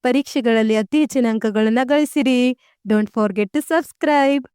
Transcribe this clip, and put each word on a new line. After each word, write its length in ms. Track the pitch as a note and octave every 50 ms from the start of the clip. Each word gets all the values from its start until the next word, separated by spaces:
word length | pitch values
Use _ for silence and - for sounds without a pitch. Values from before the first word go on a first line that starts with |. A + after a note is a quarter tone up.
| -
ಪರೀಕ್ಷೆಗಳಲ್ಲಿ 720 | B3+ B3 C#4 C#4 - - C#4+ A3 A#3 A3+ A3+ A3 A3 A3
ಅತಿ 220 | A3 G#3+ - - D4+
ಹೆಚ್ಚಿನ 280 | D4+ - - C4+ A#3+ A3+
ಅಂಕಗಳನ್ನ 520 | A3 A3 - A3 G3+ G#3+ A3 A3 A3+ A#3+ C4
ಗಳಿಸಿರಿ. 560 | B3 D4 D4+ D4+ C#4+ - D4 C4 C4 B3+ B3 B3 B3+ B3 _ _ _ _ _ _
Don't 240 | G3+ G#3+ G#3+ G#3+ -
forget 400 | _ A3+ G#3+ G#3 F#3 G#3 G#3 G3
to 100 | - D4
subscribe. 800 | - - E4 E4 D4+ - - _ - D4+ D4 C#4+ C4+ C#4 C#4 C#4+ B3+ _